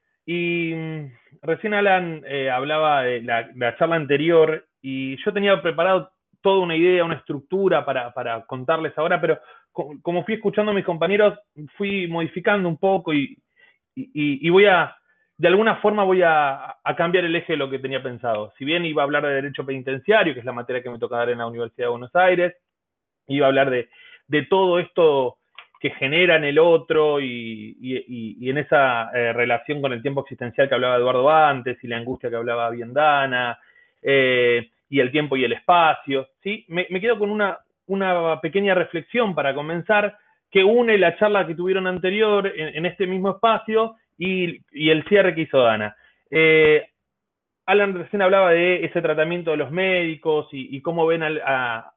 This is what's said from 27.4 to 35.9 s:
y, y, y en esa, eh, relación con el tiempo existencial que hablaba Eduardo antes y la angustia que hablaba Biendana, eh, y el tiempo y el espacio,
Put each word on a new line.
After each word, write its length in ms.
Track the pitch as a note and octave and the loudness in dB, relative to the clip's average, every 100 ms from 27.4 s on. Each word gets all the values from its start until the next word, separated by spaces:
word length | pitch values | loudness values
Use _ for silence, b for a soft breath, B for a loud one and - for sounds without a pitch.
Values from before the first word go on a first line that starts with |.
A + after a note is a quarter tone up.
| A2+ A2 G#2+ - | -10 -12 -14 -14
y, 160 | B2+ B2+ | -10 -8
y, 400 | - B2 A2+ - | -10 -12 -12 -8
y 120 | B2 | -4
en 80 | C#3 | -4
esa, 520 | C#3+ D3+ C3+ A#2+ A2+ | 0 2 2 0 -4
eh, 180 | B2 A#2 | -2 -2
relación 480 | A#2 A#2+ A#2 - D3 | 0 0 -2 -4 -4
con 140 | C3+ | -4
el 80 | A#2+ | -4
tiempo 180 | C#3 C#3 | -6 -6
existencial 460 | C3+ B2 B2 C3 C#3 | -8 -10 -6 -2 0
que 60 | |
hablaba 220 | B2 B2+ B2 | 0 2 2
Eduardo 340 | B2 B2+ C#3 | 2 2 4
antes 520 | D#3 D3+ C#3 B2 A#2+ | 6 4 2 -4 -8
y 60 | A#2+ | -8
la 80 | A#2 | -8
angustia 320 | A#2 B2+ B2 | -8 -8 -8
que 80 | A#2 | -6
hablaba 340 | A#2+ A#2+ A#2 | -4 -4 -4
Biendana, 880 | A#2 A#2 C3 D3+ C#3+ C3+ B2 A#2+ A#2 b b b _ | -6 -4 2 4 4 0 -2 -4 -6 b b b _
eh, 680 | - C#3 C3 B2+ A#2+ A#2+ A#2 _ _ | 0 4 4 4 4 2 -2 _ _
y 120 | C#3 | 0
el 100 | B2+ | 2
tiempo 260 | D3 D3 C3+ | 0 0 0
y 80 | |
el 80 | A#2+ | -2
espacio, 760 | A#2+ - F3 D#3+ | 0 2 4 4